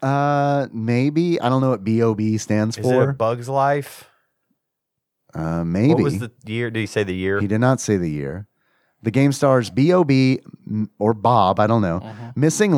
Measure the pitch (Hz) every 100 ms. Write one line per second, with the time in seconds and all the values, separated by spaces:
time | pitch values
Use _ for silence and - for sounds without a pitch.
0 | 131 139 143 143 143 143 135 113 113 120
1 | 135 151 175 170 120 131 131 117 95 113
2 | 117 104 110 110 - 107 107 113 120 127
3 | 135 135 113 120 120 139 139 143 139 -
4 | - _ _ _ _ _ _ _ _ _
5 | _ _ _ - 80 82 85 90 127 170
6 | 107 95 113 - - 113 117 113 104 -
7 | 101 92 95 98 101 110 127 131 - 104
8 | 85 76 69 85 104 _ _ _ _ _
9 | 113 117 139 135 143 131 104 92 147 180
10 | 156 135 131 131 - - - 107 107 -
11 | 104 113 101 120 92 95 107 113 95 85
12 | - - 117 120 147 165 208